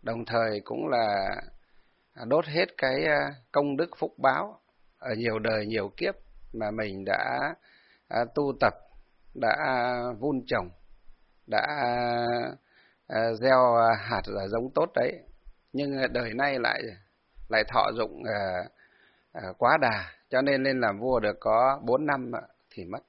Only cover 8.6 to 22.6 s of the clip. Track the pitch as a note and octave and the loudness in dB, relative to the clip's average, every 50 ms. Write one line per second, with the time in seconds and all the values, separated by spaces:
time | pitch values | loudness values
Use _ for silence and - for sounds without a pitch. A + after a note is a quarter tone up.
8.6 | C3 A2 - - - _ - - - _ _ _ _ - - - - A2 - - | 2 2 2 0 -20 _ -20 -20 -20 _ _ _ _ -18 -6 -2 2 2 2 2
9.6 | D#3 C#3 C3 B2+ A#2+ B2 B2 B2 A#2+ B2 A#2+ G#2 A2+ D3 C#3+ C3 B2+ - C#3+ A2+ | 2 0 0 0 0 0 -2 -2 -4 -6 -6 -4 -4 -2 -2 -2 -2 -2 -2 -2
10.6 | F#2 F2 - - - - - - _ - - _ _ _ _ _ _ - G#2 G#2 | -2 -4 -12 -20 -20 -20 -20 -20 _ -20 -20 _ _ _ _ _ _ -2 -2 0
11.6 | - - D3+ D3 C3 A#2+ A#2+ B2 B2 A#2+ A#2+ A#2+ A#2+ A#2+ A#2+ A#2+ A#2+ B2+ C3+ - | 0 0 -2 -2 -2 0 0 0 0 0 0 0 0 0 -2 -2 -4 -6 -8 -12
12.6 | _ _ _ _ _ _ _ _ _ _ - A2 A2+ A#2 A2+ G#2+ A#2 C3 C3 B2+ | _ _ _ _ _ _ _ _ _ _ -2 0 0 0 0 2 4 6 6 8
13.6 | B2+ B2 A#2 A#2 A2+ A2+ A2+ G#2+ - A#2 A#2+ G2+ F#2 F#2+ G2+ G2+ G2 G2 G#2 A2+ | 8 8 6 6 6 6 4 2 0 -2 -2 -2 -2 -4 -6 -6 -4 -2 -2 -2
14.6 | A#2+ C3 - - D#3+ F3 - - A#2+ C#3 - - - - - - _ - - _ | -4 0 0 0 0 2 2 0 0 0 -2 -6 -14 -20 -20 -20 _ -20 -20 _
15.6 | _ _ - C3 C#3+ C#3+ C#3 C3+ C3 B2 B2 B2 A#2+ A2+ A2 A#2+ C#3 C#3+ C#3 C3 | _ _ -6 -6 -4 -4 -2 -2 -2 0 0 -2 -4 -4 -4 -2 -2 -2 -2 0
16.6 | A#2 A#2 A2+ - - A2+ F#2+ F#2 _ _ _ _ _ _ _ - - - A2+ A2 | 0 0 -2 -2 -4 -8 -12 -14 _ _ _ _ _ _ _ -18 -6 0 2 2
17.6 | G#2+ - - A#2+ G2+ - A2+ A#2 A2+ - - - - - G#2+ G#2 G2+ F#2+ F2+ F2+ | 2 4 2 2 2 2 2 -2 -4 -4 -4 -8 -6 -4 -2 -2 -2 -2 -2 -4
18.6 | F2+ - _ _ _ _ _ _ _ _ _ _ _ _ _ - D2+ F#2 F#2 _ | -6 -6 _ _ _ _ _ _ _ _ _ _ _ _ _ -12 -10 -10 -4 _
19.6 | B2+ A#2+ D3 D#3+ C#3+ B2 A2 G2+ F#2 - - _ _ _ - B2+ C3+ C#3 C#3 C3 | 4 4 4 6 4 2 0 0 -6 -8 -14 _ _ _ 0 2 2 2 2 2
20.6 | C3 C#3 C3+ C3 B2 A2 G2 G2+ A2+ B2+ B2+ A#2+ G#2+ G#2 G2+ - - A2 G#2+ A2+ | 2 0 0 2 2 0 0 0 -2 0 2 2 2 0 -2 0 0 2 4 4
21.6 | B2 C3 C3+ C#3+ - A#2+ B2 C3+ D3+ D3+ C#3+ C3+ B2+ B2 A#2+ - - - _ _ | 4 4 2 0 0 0 2 2 2 0 -2 -2 -4 -6 -8 -8 -8 -12 _ _